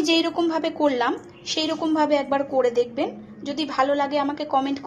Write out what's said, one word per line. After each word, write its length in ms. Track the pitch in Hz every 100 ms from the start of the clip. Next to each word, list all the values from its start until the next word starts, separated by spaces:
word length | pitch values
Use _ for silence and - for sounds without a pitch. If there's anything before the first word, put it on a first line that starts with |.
| 330
যেই 140 | 330
রকমভাবে 480 | 330 339 339 320 320 320
করলাম 320 | 294 247 240 - - - -
সেই 220 | - 311
রকমভাবে 460 | 320 320 311 294 294
একবার 260 | 269 277 277
করে 180 | 269 247
দেখবেন। 380 | 233 240 233 381 - - -
যদি 200 | - 285 285
ভালো 280 | 269 277 285
লাগে 220 | 277 285
আমাকে 240 | 277 294 294
কমেন্ট 260 | 269 269 277